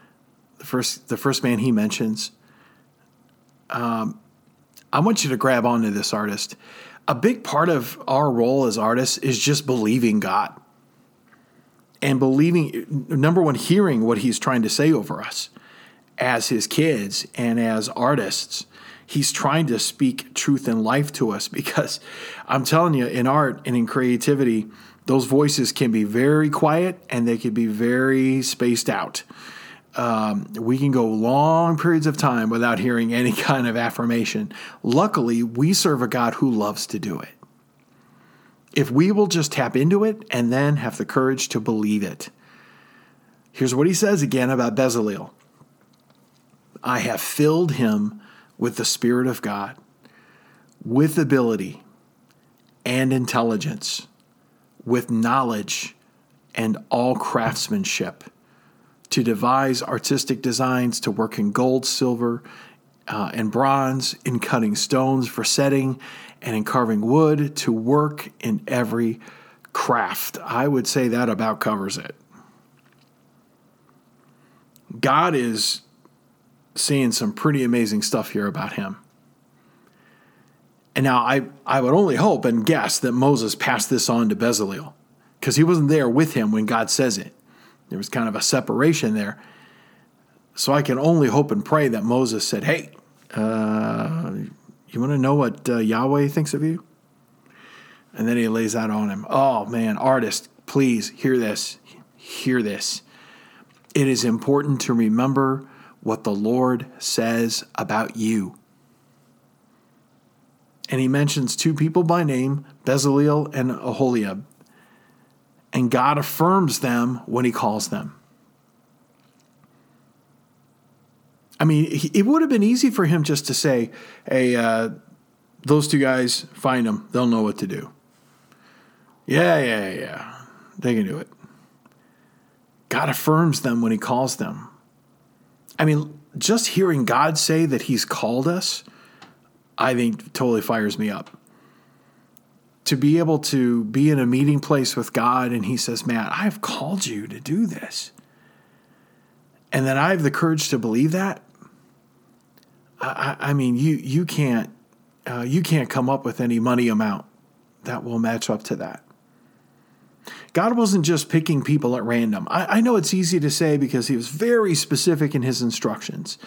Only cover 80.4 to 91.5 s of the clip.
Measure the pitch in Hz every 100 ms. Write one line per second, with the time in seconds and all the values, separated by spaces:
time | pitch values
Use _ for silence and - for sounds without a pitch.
80.4 | _ _ _ _ _ - 135 123 120 135
81.4 | 117 - - 135 123 160 196 127 202 143
82.4 | 123 117 110 156 104 - 131 120 135 135
83.4 | 110 - - 120 - 123 - 117 113 104
84.4 | 117 110 101 95 76 - _ _ _ -
85.4 | - 131 165 175 143 156 127 123 156 143
86.4 | 107 107 107 117 113 - 131 98 - -
87.4 | _ _ - _ - 92 101 127 113 107
88.4 | - 135 117 113 147 160 113 110 104 -
89.4 | - - - _ _ _ _ _ _ _
90.4 | _ - - 143 143 127 151 170 135 120
91.4 | 143